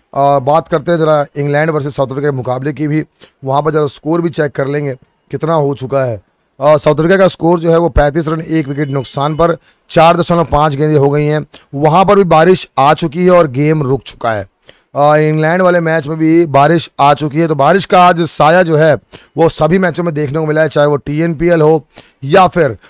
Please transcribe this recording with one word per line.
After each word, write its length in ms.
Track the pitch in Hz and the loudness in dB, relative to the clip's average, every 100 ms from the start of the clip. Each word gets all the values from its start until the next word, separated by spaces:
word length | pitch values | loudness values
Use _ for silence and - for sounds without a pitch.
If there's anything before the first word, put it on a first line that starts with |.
| _ | _
अ, 240 | - 143 143 | -2 0 0
बात 300 | 131 156 - | 0 -2 0
करते 220 | 165 139 | -4 -2
हैं 80 | 170 | -2
ज़रा 280 | 156 151 143 147 | 0 0 -2 -6
इंग्लैंड 340 | 143 143 165 | -4 -2 -2
वर्सेस 260 | 151 143 139 | -4 -6 -6
साउथ 100 | 131 | -6
अफ्रीका 220 | 131 147 | -4 -4
के 80 | 131 | -4
मुकाबले 360 | 123 127 139 | -6 -6 -6
की 160 | 139 151 | -6 -4
भी, 160 | 151 147 _ - _ | -4 -6 _ -20 _
वहाँ 180 | 131 139 | -4 -2
पर 80 | 151 | 0
ज़रा 160 | 151 147 | -2 -4
स्कोर 340 | - 147 170 | -6 -4 -2
भी 100 | 170 | -2
चेक 220 | 147 147 | -4 -4
कर 140 | - 135 | -4 -4
लेंगे 280 | 143 143 123 _ _ - | -4 -6 -10 _ _ -14
कितना 240 | 139 156 | -8 -2
हो 200 | 165 143 | -2 -2
चुका 300 | 139 127 139 | -4 -4 -4
है। 180 | 131 107 _ _ _ - | -4 -6 _ _ _ -2
अ, 160 | 139 156 | 2 2
साउथ 180 | 156 | 2
अफ्रीका 220 | 147 165 196 | 0 2 2
का 120 | 185 | 2
स्कोर 320 | - 165 175 | 2 0 0
जो 100 | 165 | 2
है 80 | 165 | 0
वो 100 | 170 | 2
पैंतीस 400 | - 147 147 151 | 0 0 0 -4
रन 120 | 160 | -6
एक 280 | 160 160 139 | -4 -4 -4
विकेट 200 | 143 143 | -6 -4
नुकसान 480 | 139 120 143 147 151 | -6 -6 -4 -4 0
पर 200 | 170 160 _ _ - | -2 -2 _ _ -4
चार 260 | 165 160 170 | 2 4 4
दशमलव 280 | 165 170 | 0 0
पाँच 300 | 151 147 156 | 0 0 0
गेंदें 240 | 139 156 151 | 0 0 2
हो 120 | 139 | 2
गई 160 | 147 147 | 0 -2
हैं। 200 | 151 143 - - | -2 -6 -20 -14
वहाँ 300 | 139 151 170 | -2 2 2
पर 120 | 190 202 | 4 2
भी 80 | |
बारिश 460 | 180 160 170 185 - - | 4 4 4 2 0 0
आ 160 | 139 | 2
चुकी 300 | 156 165 160 | 2 -2 0
है 60 | 180 | 2
और 180 | 175 160 | 4 2
गेम 340 | 123 151 156 | 0 -2 -2
रुक 200 | 131 135 | -2 -4
चुका 300 | - - 120 | -6 -8 -6
है। 200 | 107 95 _ _ _ _ 135 | -6 -8 _ _ _ _ 0
अ, 200 | 147 151 | 2 2
इंग्लैंड 460 | 156 156 156 180 | 0 0 -2 0
वाले 180 | 185 175 | 2 2
मैच 260 | 160 165 143 | 0 -4 -4
में 120 | 160 | -2
भी 280 | 160 165 165 | 2 2 2
बारिश 440 | 139 147 170 - - | 2 4 2 -2 0
आ 140 | 139 | 2
चुकी 260 | 147 147 147 | 2 -2 -2
है, 80 | 165 | -2
तो 60 | |
बारिश 300 | 147 143 190 | 0 2 2
का 220 | - 185 180 | 2 4 4
आज 140 | 170 | 2
साया 420 | 165 - 151 180 | -2 0 2 2
जो 140 | 170 151 | 2 2
है 180 | 156 123 _ - _ 139 | 2 0 _ -20 _ 0
वो 120 | 165 | 0
सभी 300 | - 156 190 | 2 0 0
मैचों 260 | 185 147 | -2 -4
में 100 | 170 | -6
देखने 240 | 151 143 151 | -4 -4 -4
को 80 | 156 | -2
मिला 140 | 156 | 0
है, 80 | 156 | 0
चाहे 180 | 151 147 | 0 0
वो 100 | 143 | 0
टीएनपीएल 640 | - 147 170 147 170 170 | -4 -4 -4 -2 0 2
हो 240 | 156 160 - - - - | 2 0 -4 -20 -20 -14
या 220 | 135 180 180 | 0 2 2
फिर, 300 | 175 143 104 | 2 -2 -4